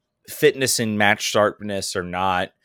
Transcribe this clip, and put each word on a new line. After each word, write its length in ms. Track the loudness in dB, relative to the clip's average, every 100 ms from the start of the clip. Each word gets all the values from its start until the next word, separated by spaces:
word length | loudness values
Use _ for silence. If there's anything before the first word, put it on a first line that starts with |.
| _ _ -18
fitness 500 | 0 2 2 0 0
and 200 | -2 2
match 240 | 2 2
sharpness 720 | 0 2 2 0 -8 -8 -6 -6
are 60 |
not, 500 | -6 -2 -2 0 -4 _